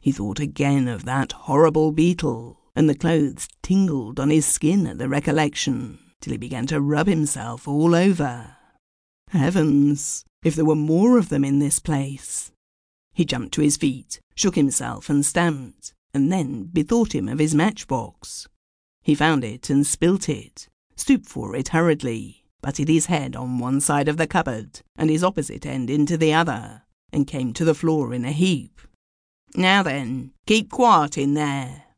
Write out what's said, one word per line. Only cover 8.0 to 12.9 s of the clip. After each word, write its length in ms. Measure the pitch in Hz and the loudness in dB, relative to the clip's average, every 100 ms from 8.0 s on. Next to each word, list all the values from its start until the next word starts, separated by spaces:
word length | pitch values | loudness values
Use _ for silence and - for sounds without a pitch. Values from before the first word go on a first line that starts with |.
| 190 175 143 120 110 - _ _ _ _ _ _ - | 4 2 -2 -6 -14 -20 _ _ _ _ _ _ -4
Heavens, 960 | 170 135 185 156 143 143 143 - - - _ | 0 2 2 2 4 4 2 -4 -10 -14 _
if 120 | 165 160 | -2 0
there 100 | 156 | 2
were 100 | 156 | 2
more 440 | 151 160 220 247 | 2 4 6 4
of 100 | 196 | 4
them 160 | 143 139 | -2 0
in 140 | 139 | 2
this 200 | 143 - | 2 -2
place! 720 | - 151 139 139 - - - _ _ _ _ | -2 -2 -2 -8 -12 -12 -12 _ _ _ _